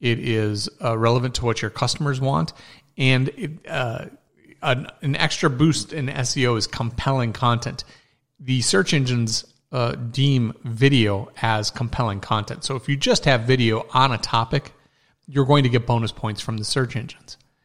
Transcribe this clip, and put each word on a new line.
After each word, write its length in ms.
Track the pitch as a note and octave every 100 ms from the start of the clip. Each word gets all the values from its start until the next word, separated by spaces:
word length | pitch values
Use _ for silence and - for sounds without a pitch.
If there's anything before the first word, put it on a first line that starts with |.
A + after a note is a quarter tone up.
It 180 | B2 A#2
is, 500 | B2+ A2 G#2+ G#2 G2+ -
uh, 160 | A#2+ A2+
relevant 380 | A#2 A#2+ B2 A#2+
to 80 |
what 180 | A#2+ A2
your 80 | G#2+
customers 500 | - B2+ - D3 C3
want. 340 | C3 D3 E3 - - - _ -
And 320 | C3 C3 C3+
it, 240 | - E3+ D#3 -
uh, 380 | D#3 B2 - - C#4 _ _ _ -
an, 280 | D3 B2+ - -
an 140 | C#3+
extra 340 | C#3 D#3+ - E3
boost 440 | B2+ D#3+ C#3+ -
in 160 | D#3+ C3
S 280 | C#3+ B2+ C#3
E 80 | B2
O 80 | A#2
is 100 | -
compelling 640 | - A#2+ - - C3+ A#2+
content. 520 | G2+ B2 A#2 - - - - _ _ _ _
The 220 | C3 C3
search 300 | A#2 G3 F#3+
engines, 520 | D#3 B2+ B2 A2+ A2 - _ _
uh, 220 | B2+ A#2+
deem 640 | C3+ A#2+ A#2 C#3 C3 A2+ -
video 640 | B2 A2+ C3+ C#3 G#2 G2 - -
as 300 | A#2 A2 G#2
compelling 480 | - A#2 - A#2 G2
content. 460 | - G#2+ G2 A2+
So 100 | -
if 140 | C3 -
you 80 | C#3
just 300 | A#3 A3+ -
have 160 | B2+
video 440 | A#2 C3+ A#2 A2 -
on 160 | C3 C3+
a 80 | A2+
topic, 540 | - A#2 A2+ C#3+ - _ _ _ _ _ -
you're 180 | C3+ C3
going 160 | D3
to 60 | C3
get 180 | A#2+ A#2+
bonus 240 | A#2+ A2+
points 300 | - A2 G#2
from 160 | - A2
the 80 |
search 320 | G#2+ - B2 A2+
engines. 400 | - - - - _ _